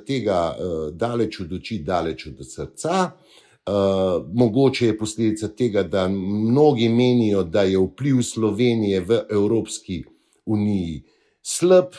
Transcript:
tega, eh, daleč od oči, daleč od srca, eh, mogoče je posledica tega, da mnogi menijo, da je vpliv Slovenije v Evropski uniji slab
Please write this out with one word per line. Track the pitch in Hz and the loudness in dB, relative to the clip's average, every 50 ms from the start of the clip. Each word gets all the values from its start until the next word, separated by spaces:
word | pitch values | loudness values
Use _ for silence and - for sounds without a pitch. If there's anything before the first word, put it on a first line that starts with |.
| - | -6
tega, | - 139 131 107 104 95 87 85 80 - | -4 -6 -4 -2 0 0 0 0 -2 -2
eh, | - 82 90 85 78 78 76 80 | -4 -6 -6 -4 -4 -6 -8 -6
daleč | 82 113 120 120 120 110 107 - - | -4 -4 -4 -2 -2 -2 -2 -4 -8
od | 95 78 92 | -10 -8 -10
oči, | 90 - - 113 98 | -10 -8 -8 -8 -8
daleč | 76 85 92 87 82 82 76 - - | -4 -2 -2 -2 -2 -4 -6 -8 -10
od | 78 65 - 71 | -16 -16 -16 -16
srca, | - - - - - - - - 156 175 190 185 165 - - _ _ - - _ _ _ _ _ | -16 -14 -12 -14 -12 -12 -8 -6 -2 0 0 0 -2 -4 -10 _ _ -20 -20 _ _ _ _ _
eh, | - 101 101 98 98 98 95 95 92 90 82 - - 90 | -4 0 0 2 2 2 2 2 0 0 -2 -4 -4 0
mogoče | 120 123 117 104 131 139 131 131 - 123 | 2 2 2 4 4 2 2 2 2 0
je | 113 107 - | 0 0 0
posledica | 110 107 - - 117 110 104 - 107 98 | -4 -6 -4 -2 0 0 0 -2 -4 -8
tega, | - - 127 117 98 101 95 | -4 -2 -2 0 0 0 -2
da | 82 90 98 92 92 | 0 0 0 0 0
mnogi | 98 98 92 98 101 104 110 113 120 143 151 151 135 117 117 113 | -2 -2 -4 -4 -2 0 0 2 4 4 4 4 4 4 2 2
menijo, | 113 117 123 123 123 120 113 107 101 98 92 | 2 4 4 4 4 4 2 2 2 0 0
da | 85 80 104 98 | 0 0 2 2
je | 95 95 95 | 2 2 2
vpliv | 95 92 - - 131 143 135 127 117 | 0 0 -2 -4 0 0 2 2 0
Slovenije | - - 113 110 107 98 101 123 123 117 113 107 98 98 95 | -2 -2 -2 -2 0 0 2 2 2 2 2 0 0 0 0
v | 87 90 117 113 - - | 0 0 0 0 0 0
Evropski | 110 104 101 104 113 113 107 - - - - - 92 82 71 - _ _ _ _ _ _ _ | 0 0 2 2 2 0 -2 -4 -8 -12 -10 -8 -8 -8 -10 -12 _ _ _ _ _ _ _
uniji | - 110 104 104 104 101 95 90 85 80 71 - _ _ _ _ _ _ _ - | -4 -2 0 0 0 0 -2 -2 -4 -6 -10 -12 _ _ _ _ _ _ _ -12
slab | - - - 170 180 185 180 180 185 - | -10 -4 0 4 6 6 6 6 4 -4